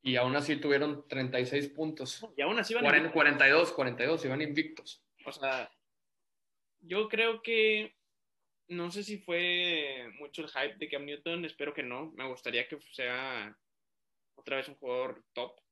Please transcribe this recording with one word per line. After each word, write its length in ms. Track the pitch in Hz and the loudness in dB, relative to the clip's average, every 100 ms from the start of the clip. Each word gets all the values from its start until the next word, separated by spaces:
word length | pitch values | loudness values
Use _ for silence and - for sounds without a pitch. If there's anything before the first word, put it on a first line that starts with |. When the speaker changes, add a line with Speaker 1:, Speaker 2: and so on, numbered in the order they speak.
Speaker 1:
Y 140 | 131 | 0
aún 220 | 127 127 139 | 2 4 2
así 180 | 143 143 | 0 0
tuvieron 520 | 147 139 151 143 - | 4 4 2 -4 -6
treinta 320 | 135 127 127 | -4 -2 0
y 60 | 123 | 0
seis 220 | 143 143 | 0 -2
puntos. 560 | 143 160 156 127 - 220 160 | -4 -4 -4 -8 -10 -12 -4
Speaker 2:
Y 60 | |
aún 140 | 143 226 | 0 0
así 120 | 208 | 0
van 120 | 226 | 2
Speaker 1:
Cuaren-, 140 | 143 147 | 6 6
Speaker 2:
invictos. 140 | 165 | 4
Speaker 1:
cuarenta 360 | 160 147 139 139 | 6 6 8 8
y 20 | |
dos, 220 | 151 170 | 8 6
cuarenta 320 | - 131 120 | 2 -2 0
y 20 | 127 | 0
dos, 180 | 160 | 0
y 40 | 135 | 0
van 120 | 131 | -2
invictos. 600 | 151 147 156 - - - _ _ - | -2 -2 -4 -6 -18 -20 _ _ -16
Speaker 2:
O 60 | |
sea, 360 | - 135 131 110 _ _ _ _ _ _ _ _ _ _ _ | -6 -4 -4 -6 _ _ _ _ _ _ _ _ _ _ _
yo 300 | 170 185 214 | -6 -2 0
creo 340 | 220 226 220 | 2 0 0
que, 540 | 226 226 220 214 214 _ _ _ _ _ _ _ _ | -2 2 4 2 -2 _ _ _ _ _ _ _ _
no 240 | 175 175 | -6 -6
sé 100 | 185 | -6
si 160 | 202 208 | -8 -10
fue 880 | 185 175 175 175 175 165 143 135 120 107 | -4 0 2 2 2 0 -2 -6 -12 -14
mucho 220 | 147 - | -14 -10
el 60 | 151 | -8
hype 280 | 139 143 202 | -4 -4 -4
de 120 | 156 | -6
Cam 160 | 143 | -6
Newton, 400 | 143 143 165 170 | -6 -8 -6 -6
espero 300 | 165 - 143 | -6 -6 -8
que 80 | 147 | -6
no. 300 | 127 123 160 | -6 -6 -10
Me 140 | - 131 | -10 -10
gustaría 400 | 127 127 117 127 | -8 -4 -2 -2
que 100 | 147 - | -8 -14
sea 640 | - 123 127 135 123 107 - _ _ _ _ _ _ _ - | -8 -4 -4 -4 -6 -8 -14 _ _ _ _ _ _ _ -20
otra 200 | 123 135 | -6 -6
vez 100 | 135 | -6
un 80 | 139 | -10
jugador 480 | 131 127 131 131 _ | -4 -2 -2 -6 _
top. 280 | - 123 - _ | -8 -8 -10 _